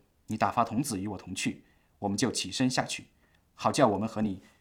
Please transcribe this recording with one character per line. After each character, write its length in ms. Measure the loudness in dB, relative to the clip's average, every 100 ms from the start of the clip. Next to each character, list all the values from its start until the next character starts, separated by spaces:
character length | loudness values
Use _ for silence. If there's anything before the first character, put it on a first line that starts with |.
| _ _ -8
：“你 80 | 0
打 140 | 0
发 140 | 2
童 180 | 0 0
子 160 | -2 -4
与 80 | -4
我 100 | -8
同 180 | -10
去， 300 | -4 -4 -6 -14 _ _ -4
我 100 | -2
们 80 | 2
就 140 | 0
起 200 | 0 -4
身 180 | 0 0
下 160 | 2
去， 220 | -2 -6 -12 _ _ _ _
好 180 | -2 0
叫 140 | 4 4
我 120 | 4
们 80 | 0
和 140 | 0
你， 200 | -2 -2 -12 _